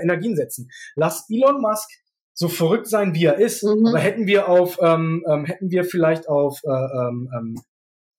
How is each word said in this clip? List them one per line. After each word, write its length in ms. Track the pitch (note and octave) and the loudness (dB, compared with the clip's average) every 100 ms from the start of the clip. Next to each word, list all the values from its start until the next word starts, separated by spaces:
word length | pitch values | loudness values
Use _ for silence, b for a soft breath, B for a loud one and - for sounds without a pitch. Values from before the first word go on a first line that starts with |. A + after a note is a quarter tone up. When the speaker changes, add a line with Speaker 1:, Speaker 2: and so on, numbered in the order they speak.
Speaker 1:
Energien 340 | E3+ F3 A3 E3+ | 0 -2 -2 -4
setzen. 320 | B2+ - B2+ B B - | -4 -8 -16 B B -2
Lass 320 | D#3+ - - | -2 -4 -6
Elon 320 | A3 C4+ C#4+ | 2 2 2
Musk 280 | A3 G#3+ - - _ _ _ | -2 -4 -8 -18 _ _ _
so 160 | - E3+ | -4 -4
verrückt 380 | - E3 A3+ - | 0 0 0 0
sein, 260 | G#3+ G3 | 0 0
wie 100 | D#3+ | 2
er 140 | E3 C#3+ | 2 4
ist, 240 | A#3 - | 0 0
Speaker 2:
Mhm. 240 | G#3 G#3 A3+ | 0 2 4
Speaker 1:
aber 120 | A#3+ | 4
hätten 280 | - G#3+ G3 | 0 0 2
wir 220 | G3+ F3+ | 2 4
auf, 280 | F3+ F3+ - | 4 4 2
ähm, 420 | E3+ E3 D#3+ E3 E3 | 2 2 0 -2 0
ähm, 160 | D3 D3+ | -2 -2
hätten 260 | F3 F#3+ | -6 -2
wir 140 | F3+ F3+ | -2 0
vielleicht 420 | F3+ D#3+ D#3+ D#3+ | 0 2 0 0
auf, 320 | C#3+ C#3+ C#3 D3+ | 0 0 -2 -4
äh, 40 | |
ähm, 600 | C3 C3 B2 B2 A#2+ B2+ B2 | -2 -2 -4 -4 -6 -8 -10
ähm, 180 | A2+ A#2 - _ _ _ _ | -10 -12 -16 _ _ _ _